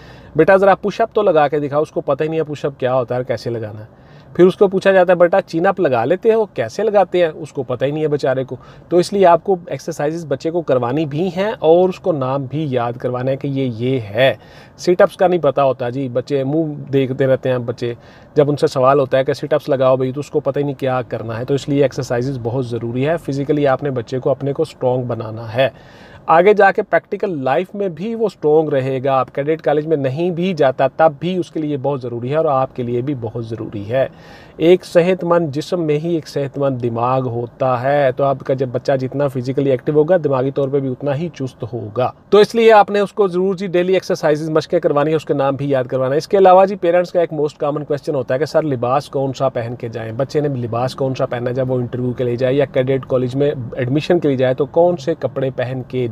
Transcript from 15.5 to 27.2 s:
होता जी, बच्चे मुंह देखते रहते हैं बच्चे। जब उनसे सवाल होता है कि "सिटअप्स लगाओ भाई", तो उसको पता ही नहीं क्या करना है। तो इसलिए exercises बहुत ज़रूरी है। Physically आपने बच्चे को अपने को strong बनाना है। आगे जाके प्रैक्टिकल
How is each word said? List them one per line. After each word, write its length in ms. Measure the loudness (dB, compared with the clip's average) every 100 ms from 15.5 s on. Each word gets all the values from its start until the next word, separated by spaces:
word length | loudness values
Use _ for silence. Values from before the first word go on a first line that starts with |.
| 2
होता 280 | 0 0 -4
जी, 200 | -6 -4
बच्चे 340 | -6 -2 -2
मुंह 320 | 0 -2 -2 -6 -2
देखते 340 | 0 0 0 2
रहते 240 | 2 0
हैं 160 | -2 -4
बच्चे। 320 | -6 -6 -8 -16 -20 -2 2
जब 120 | 2
उनसे 180 | 2 0
सवाल 320 | 4 4 4
होता 180 | 2 0
है 60 |
कि 100 | 0
"सिटअप्स 360 | -4 -2 -2 0
लगाओ 280 | 2 2 2
भाई", 140 | 0
तो 80 | -4
उसको 200 | -4 -4
पता 200 | -2 -2
ही 40 |
नहीं 120 | -4 -4
क्या 260 | -4 -4
करना 320 | -4 -8 -8
है। 120 | -8 -2
तो 100 | -2
इसलिए 300 | 0 2 2
exercises 520 | 0 -4 -2 -2 -4
बहुत 280 | -4 -4 -4
ज़रूरी 380 | -6 -6 -2
है। 140 | -2 -2
Physically 480 | -4 -6 -2 2 2
आपने 260 | 0 -2
बच्चे 280 | -4 -4 -4
को 100 | -2
अपने 240 | -2 -2
को 120 | -2 -4
strong 400 | -2 -2 0 -2
बनाना 400 | -6 -8 -10 -6
है। 280 | 0 0 -2 -20 -20 -20 -10 2
आगे 240 | 6 6
जाके 280 | 6 4 2
प्रैक्टिकल 580 | 0 -2 -2 -6